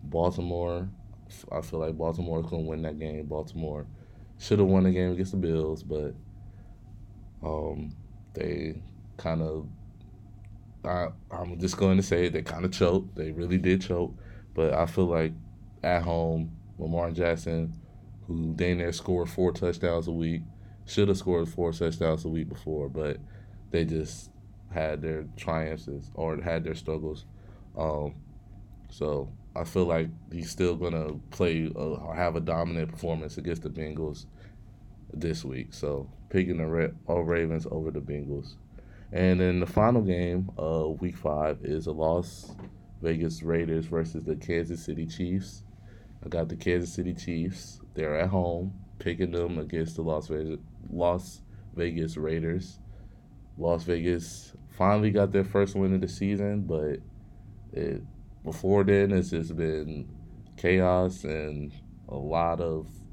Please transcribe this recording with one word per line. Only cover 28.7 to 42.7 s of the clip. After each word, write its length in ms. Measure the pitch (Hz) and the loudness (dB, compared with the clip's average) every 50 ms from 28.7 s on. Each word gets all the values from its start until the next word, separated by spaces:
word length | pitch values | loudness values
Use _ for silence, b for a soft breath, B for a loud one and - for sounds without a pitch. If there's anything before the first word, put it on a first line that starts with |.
| - - - - | -18 -20 -18 -18
so 420 | - - 73 76 73 71 67 - - - - - - | -6 -2 0 0 0 0 -2 -4 -10 -14 -16 -8 -4
I 100 | - 85 | -4 -4
feel 200 | - - 95 90 | 0 4 4 4
like 240 | 85 82 82 82 80 82 - - - | 4 4 2 2 0 -4 -10 -14 -10
he's 180 | - 87 85 82 | -8 -8 -8 -8
still 260 | - - 92 87 85 | 0 2 2 2 2
gonna 380 | 80 87 85 85 80 78 78 76 73 - - | 2 -2 -2 0 0 -2 -2 -4 -8 -10 -12
play, 400 | - - 95 87 82 82 80 78 80 | 0 2 4 4 4 2 0 0 -2
uh, 40 | - | -2
or 360 | 71 80 73 62 73 80 82 | -2 -2 -2 -4 -6 -6 -2
have 220 | 82 90 87 82 | 0 0 2 2
a 40 | 85 | 0
dominant 500 | 82 82 82 82 85 85 85 82 80 80 | 0 0 0 0 0 0 0 -2 -2 -4
performance 480 | - - - 85 82 80 78 73 - 78 | -4 -4 -2 -2 -2 -2 -4 -6 -8 -6
against 240 | 73 87 82 82 | -4 -4 -4 -4
the 80 | - 76 | -4 -8
Bengals 560 | 69 78 78 76 78 78 80 78 73 - - - B B B B B B B B B B B B B - - - | -6 -6 -6 -6 -4 -4 -4 -4 -6 -8 -14 -18 B B B B B B B B B B B B B -18 -16 -12
this 320 | - - - 82 80 82 - | -8 -4 -2 -2 -2 -2 -4
week. 280 | 69 65 64 - - | -6 -6 -6 -8 -8
So 380 | - - - 73 71 69 69 - - - - - | -8 -4 -2 -2 -2 -2 -4 -8 -12 -18 -10 2
picking 300 | - 95 92 87 90 82 | 4 4 4 4 2 0
the 80 | 80 | 0
Ra-, 220 | 80 82 82 82 80 - - - - | 2 4 2 2 2 0 -6 -2 0
uh, 120 | 85 87 | 2 2
Ravens 460 | 82 80 87 85 82 80 80 80 82 - | 4 4 4 2 4 2 0 -2 -2 -2
over 200 | - 80 80 80 | -4 -2 -2 -2
the 100 | 73 76 | -4 -4
Bengals. 560 | 69 69 71 73 71 71 71 71 71 - - - - - B B B B B B B B | -4 -4 -4 -4 -4 -4 -6 -6 -6 -10 -16 -18 -20 -20 B B B B B B B B
And 280 | 95 90 92 92 90 90 | 2 4 6 6 6 6
then 200 | 92 90 90 90 | 6 4 4 4
the 60 | 90 | 0
final 360 | 85 - 107 107 117 123 120 | 2 4 6 6 8 6 6
game 480 | 104 95 90 87 87 87 87 90 95 95 - | 4 4 2 2 2 2 0 0 -2 -2 -4
of 440 | - 78 80 82 80 78 78 78 69 | -2 0 0 2 2 2 0 0 -2
week 160 | 90 90 85 | -4 -4 -4
five 420 | - - 78 76 76 76 78 76 - | -2 0 0 2 2 2 2 0 -2
is 220 | - - 76 80 80 | -2 -2 -2 -2 -2
the 100 | 82 76 | -4 0
Las 600 | 78 80 80 82 87 87 - - - - - - - - - | 2 4 4 4 4 0 -2 -10 -14 -14 -14 -14 -14 -14 -16